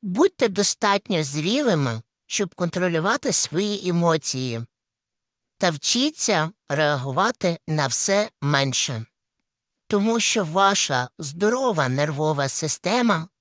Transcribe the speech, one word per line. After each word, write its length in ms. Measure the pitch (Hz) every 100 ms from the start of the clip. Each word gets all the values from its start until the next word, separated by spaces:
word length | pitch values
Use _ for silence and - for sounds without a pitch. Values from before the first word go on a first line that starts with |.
Будьте 460 | 208 180 381 _ 233
достатньо 760 | 190 202 - 214 202 - 180
зрілими, 760 | 147 143 156 247 285 170 135 113 - _ _
щоб 280 | - 190
контролювати 800 | - 175 180 180 165 175 254 285
свої 560 | 185 - 156 208 208 180
емоції. 760 | 175 170 160 - 131 127 113 117 _ _ _ _ _ _ _ _ _
Та 120 | 185
вчіться 840 | 151 - 233 277 311 - 190 156 - _
реагувати 920 | 143 151 147 131 135 202 - 185 170 -
на 200 | 156 135
все 440 | - - 196 208 _
менше. 680 | 143 147 139 123 - 120 113 _ _ _ _ _ _ _ _
Тому 340 | 208 208 233
що 240 | - 226
ваша 640 | 175 170 196 196 - 135 127 _
здорова 680 | 151 156 208 247 262 180 131
нервова 600 | 131 147 139 156 147 139
система — 800 | - 156 - 175 233 240 180 160 _